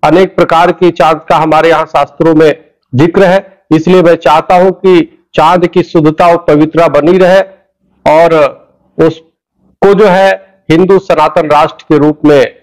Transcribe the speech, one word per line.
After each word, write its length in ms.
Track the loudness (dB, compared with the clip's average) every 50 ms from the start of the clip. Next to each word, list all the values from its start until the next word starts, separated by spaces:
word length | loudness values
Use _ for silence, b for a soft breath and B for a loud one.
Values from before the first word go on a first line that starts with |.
| -4
अनेक 320 | -2 -2 -2 -2 -2 -2
प्रकार 360 | -4 -4 -2 0 -2 0 -2
की 180 | -2 -2 -2 -4
चांद 280 | -2 0 -2 -2 -2 -4 -4 -4
का 60 | -2 -2
हमारे 320 | -2 0 -2 0 0 0
यहाँ 160 | 0 -2 -4 -4
शास्त्रों 460 | _ -4 -4 -4 _ _ -2 0 2
में 180 | 2 2 0 0 -4 _ _ _ _ _ _ -4
जिक्र 300 | -2 -2 0 0 0 0
है, 420 | 0 0 -2 -4 -6 _ _ _ _
इसलिए 300 | -4 -2 0 0 0 2
मैं 140 | 2 2 0 0
चाहता 380 | 0 0 0 0 0 0 0
हूं 160 | 0 0 0 -2
कि 500 | -2 -2 0 0 0 0 -4 _ _ _ _ _
चांद 320 | -2 0 0 0 0 -2 -2
की 160 | -4 -4 -4
शुद्धता 440 | -2 -2 -2 0 0 0 0 0 0
और 100 | 0 0 0 -2
पवित्रता 400 | 0 0 0 0 0 0 -2 0
बनी 280 | 0 -2 0 0 0 2
रहे 220 | 2 2 2 0 0 -4 -10 _ _ _ _ _ _ _ _ _ _
और 300 | -2 0 2 2 2 2 0 -2 -2 -4 -10 _ _ _ _ _ _ _ -2
उसको 960 | -2 -2 -2 -6 _ _ _ _ _ _ _ _ _ _ _ _ -2 0 2
जो 120 | 2 2 0
है 220 | 2 0 0 0 -2 -4 -10 _ _ _ _ _
हिंदू 300 | 0 0 0 0 0 -2
सनातन 500 | 0 -2 -2 -2 -2 -2 -2 -2 -2 0
राष्ट्र 360 | 0 0 0 -2 -4 -12 -6
के 120 | _ -2 0
रूप 220 | 0 -2 -4 -2 0
में 200 | 0 2 2 0 -2 -4 _